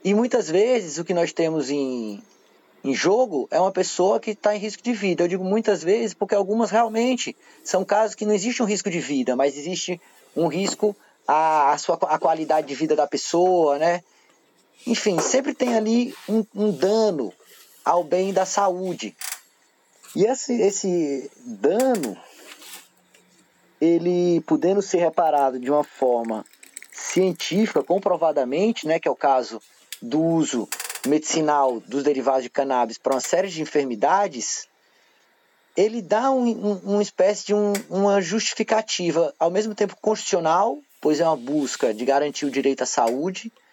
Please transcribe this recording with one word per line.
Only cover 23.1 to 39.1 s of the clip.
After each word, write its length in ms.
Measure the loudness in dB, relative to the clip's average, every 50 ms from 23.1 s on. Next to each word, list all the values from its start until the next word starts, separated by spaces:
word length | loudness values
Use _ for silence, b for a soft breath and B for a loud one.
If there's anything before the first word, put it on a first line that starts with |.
| _ _ _ _ _ _ _ _ _ _ _ _ _ _
ele 600 | 2 2 2 2 2 0 2 2 2 2 2 0
podendo 400 | 2 0 0 2 2 2 2 2
ser 180 | 2 0 0 2
reparado 600 | 2 2 2 2 2 2 4 2 2 2 0 -2
de 120 | -2 0
uma 120 | 0 0 0
forma 640 | -2 -2 0 2 2 2 2 0 -4 -6 -8 -10 -14 _ _ -20 -20 -20 -20 -20 -20
científica, 920 | -18 -14 -12 -4 0 2 2 2 0 -2 -4 -2 0 0 0 2 0 -2 0
comprovadamente, 1040 | 0 0 0 0 0 0 2 2 0 2 0 0 0 0 0 0 0 0 -2 -2
né, 120 | -2 -2 0
que 80 | 0
é 40 | -2
o 40 | -2
caso 440 | 0 2 2 2 2 0 -2 -8 -14 -16 _ _ _ _ _ -18 -14
do 200 | -6 -2 0 2
uso 480 | 2 4 2 2 2 2 0 -2 -4 -4 -6 -10 -10 -10 -10 -6 -2
medicinal 760 | 0 0 0 0 -2 -2 0 0 2 2 2 2 2 0 -4
dos 220 | -6 -6 -6 0 0
derivados 400 | 0 0 2 2 0 0 0 -2
de 60 | -2
cannabis 480 | -2 -2 -2 0 0 0 0 -2 -4
para 160 | -4 -2 0 0
uma 60 | 0
série 300 | 0 0 0 0 0 -2
de 120 | -4 -6
enfermidades, 1080 | -6 -2 0 -2 0 0 -2 0 0 2 2 2 2 0 -4 -6 -8 -8 -8 -8 -10 -14 _ _ b b b b b b b b b b b _ _ _ _ _ _ _ _
ele 260 | 0 0 0 0 -4
dá 300 | -4 -2 0 0 2 2
um, 160 | 2 2 2
um, 260 | 2 0 0 -2 -2 -2 -2 -2
uma 180 | 0 0 0
espécie 460 | 0 0 0 2 2 2 2 0 -2
de 60 | 0 0
um, 200 | 2 2 0 0 -2 -4 -4
uma 320 | -2 0 2 4 4 2
justificativa, 1120 | 2 0 -2 -2 -2 -2 -4 -4 -2 0 0 0 0 -2 -4 -2 -2 0